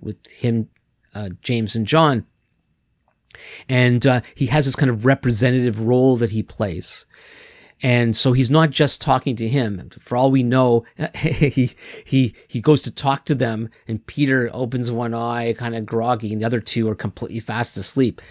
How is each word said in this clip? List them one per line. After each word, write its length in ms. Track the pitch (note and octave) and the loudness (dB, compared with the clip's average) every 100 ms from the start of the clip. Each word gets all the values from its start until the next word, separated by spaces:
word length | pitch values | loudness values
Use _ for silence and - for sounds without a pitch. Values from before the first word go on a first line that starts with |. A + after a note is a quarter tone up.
with 260 | - G#2 - | -14 -14 -16
him, 380 | - B2 A#2 A2 _ _ _ _ | -6 -2 -2 -4 _ _ _ _
uh, 160 | G2+ G#2 E2+ | -12 -10 -10
James 340 | - A#2+ G#2+ A2+ | -4 -2 -2 -4
and 100 | G#2 | 0
John. 400 | D#3 D#3+ B2 - _ _ _ _ _ _ _ _ _ _ - - - - | 2 4 2 -4 _ _ _ _ _ _ _ _ _ _ -20 -20 -16 -2
And, 360 | B2+ B2 A#2+ C3+ | 2 4 4 4
uh, 140 | B2 - | 2 0
he 120 | - B2+ | -4 0
has 200 | C#3+ C#3 | 2 2
this 100 | C3 | 2
kind 140 | C3+ | 0
of 140 | A#2 | 2
representative 760 | A#2+ C3+ B2+ A2 B2 B2+ B2 G#2+ | 2 2 2 2 2 2 0 0
role 360 | A2+ B2+ C3 B2 | 2 4 4 4
that 140 | A#2 | 0
he 120 | G#2 | -2
plays. 640 | G#2 - G#2 E2+ - - - _ - - - - - _ | -6 -4 -6 -6 -10 -16 -20 _ -20 -20 -20 -20 -20 _
And 320 | C3+ A#2+ A#2 | 0 2 2
so 200 | A2 C3+ | 2 2
he's 160 | B2+ A#2+ | 2 4
not 180 | D3+ D#3+ | 4 4
just 320 | C3+ C#3+ - | 2 0 0
talking 360 | - B2+ C#3+ A#2 | 0 0 0 -4
to 120 | A2+ | -2
him. 400 | C#3 A#2 F#2+ - - | -2 -2 -4 -10 -20
For 140 | - | -6
all 160 | B2 C3+ | 0 2
we 120 | C3+ | 4
know, 420 | A#2+ B2+ B2+ A#2 A2+ - | 2 2 4 2 0 -8
<laughs> 160 | - | -10
he, 560 | - D3+ - C#3 B2+ B2+ - - - | -4 -4 0 0 2 0 -2 -18 -20
he, 300 | - C3+ A#2+ - _ | -2 0 0 -4 _
he 140 | B2 | -2
goes 220 | A2 D3 | 2 2
to 80 | - | 0
talk 340 | - C#3+ C3+ | -6 -2 -2
to 100 | - | -2
them, 360 | C#3 B2 A2 A2+ - - | -2 -2 -4 -8 -12 -10
and 180 | A2 - | -10 -8
Peter 440 | - C#3+ C3 A#2+ | -2 2 2 0
opens 400 | G2+ B2+ B2 A#2+ | -4 -6 -4 -4
one 220 | A#2 A#2+ | -4 -4
eye, 400 | A2+ A#2 A#2+ A#2 | -4 -4 -4 -4
kinda 260 | A2 A#2+ A2+ | -4 -4 -6
groggy, 500 | G#2+ A#2 A#2 A#2+ G#2+ | -4 -2 0 -2 -2
and 120 | G#2+ | -4
the 40 | A2+ | -2
other 140 | A#2+ | -2
two 300 | - A#2 A2 | -4 -2 -2
are 40 | |
completely 460 | G#2+ G2+ - - A2+ | -2 -6 -8 -10 -10
fast 380 | - A2+ A#2+ - | -8 -6 -6 -8
asleep. 420 | F#2 - B2+ - - | -6 0 0 -2 -12